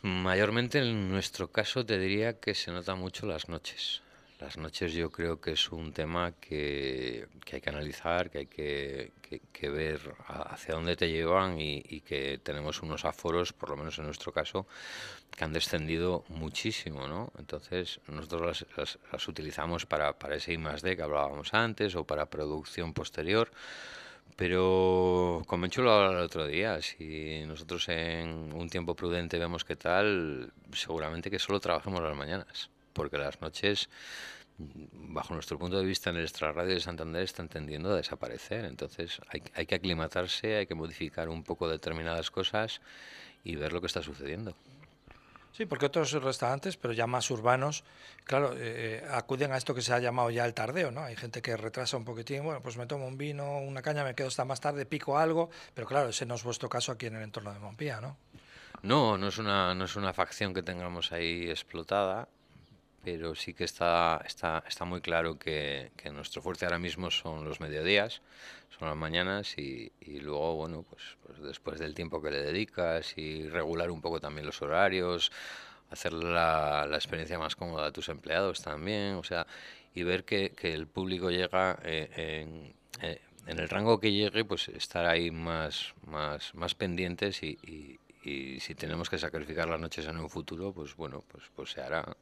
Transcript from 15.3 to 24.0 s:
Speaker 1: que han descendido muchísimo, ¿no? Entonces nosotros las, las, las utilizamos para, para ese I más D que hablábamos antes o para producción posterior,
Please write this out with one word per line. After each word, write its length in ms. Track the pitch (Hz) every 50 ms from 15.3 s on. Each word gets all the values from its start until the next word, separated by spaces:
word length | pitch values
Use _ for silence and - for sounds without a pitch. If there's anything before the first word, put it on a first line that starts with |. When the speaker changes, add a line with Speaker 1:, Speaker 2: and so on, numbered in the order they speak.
| -
Speaker 1:
que 80 | - 82
han 100 | 80 78
descendido 720 | 82 - - - 82 76 78 82 82 87 90 90 85 - -
muchísimo, 800 | 80 80 80 76 - - - 113 107 - - 85 76 69 65
¿no? 260 | 69 78 92 117 - - -
Entonces 600 | 73 - 76 73 - - 90 92 90 85 - - _
nosotros 360 | - 73 78 80 76 85 82 82
las, 320 | 85 82 - - - -
las, 220 | - 73 - - - - -
las 160 | - - -
utilizamos 600 | - 80 80 78 76 73 - 76 82 85 85 -
para, 260 | - - 76 76 73 73 -
para 160 | - 71 73
ese 180 | 78 - - 85
I 60 | 80
más 240 | 80 76 73 76 80
D 120 | 92 92
que 60 | 85
hablábamos 540 | 80 73 73 73 71 71 71 73 71 - -
antes 400 | 107 117 113 107 - 107 101 87
o 80 | 87 76
para 240 | - 76 76 76
producción 680 | - - 76 76 76 76 78 73 - - - 87 82 76
posterior, 560 | - 80 - - - 78 85 101 113 117 - - - - - - - - - - -